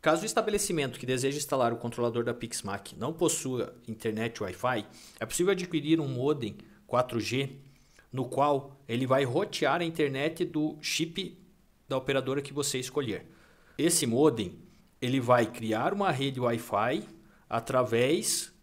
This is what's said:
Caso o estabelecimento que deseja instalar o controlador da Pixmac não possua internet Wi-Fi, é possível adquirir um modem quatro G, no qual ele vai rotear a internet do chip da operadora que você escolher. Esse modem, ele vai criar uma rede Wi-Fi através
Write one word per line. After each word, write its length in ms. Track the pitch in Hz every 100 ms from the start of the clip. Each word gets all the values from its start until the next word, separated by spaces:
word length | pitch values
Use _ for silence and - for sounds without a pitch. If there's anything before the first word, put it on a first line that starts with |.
Caso 200 | - 165
o 40 | 208
estabelecimento 720 | - 214 208 - 170 139 120
que 60 | 123
deseja 320 | 127 135 143
instalar 360 | 143 135 120
o 40 | 113
controlador 460 | 117 117 120 117
da 100 | 117
Pixmac 640 | 117 113 - 101 98 - -
não 160 | 120
possua 640 | 165 170 - 135 127 - - -
internet 540 | 110 117 107 113 -
Wi-Fi, 460 | 101 92 123 123 104 - - -
é 60 | 110
possível 260 | - 180
adquirir 480 | 190 180 165 143 160
um 80 | 143
modem 500 | 123 135 147 110 - - - _
quatro 340 | 120 127 117
G, 400 | 104 127 139 - - - _ - -
no 180 | 127 127
qual 500 | - 143 143 139 - -
ele 180 | 117 131
vai 180 | 131
rotear 580 | 135 135 208 - 143 156
a 20 |
internet 600 | 170 165 147 135 147 160 175
do 320 | 151 151 -
chip 560 | - - - 165 190 - - _ _ _ _
da 80 | 135
operadora 440 | 131 135 127 139
que 120 | 139
você 260 | 143 143 131
escolher. 460 | 123 - 131 95 - - - _ _ -
Esse 280 | 156 165 127
modem, 560 | 117 151 120 92 82 - - _ _
ele 180 | 127 131
vai 320 | 120 123 113
criar 420 | - 113 107 143
uma 180 | 202 196
rede 280 | 131 139 127
Wi-Fi 680 | 123 117 - 101 113 160 - - - _ _
através 1040 | 117 - 127 120 117 127 175 214 - - -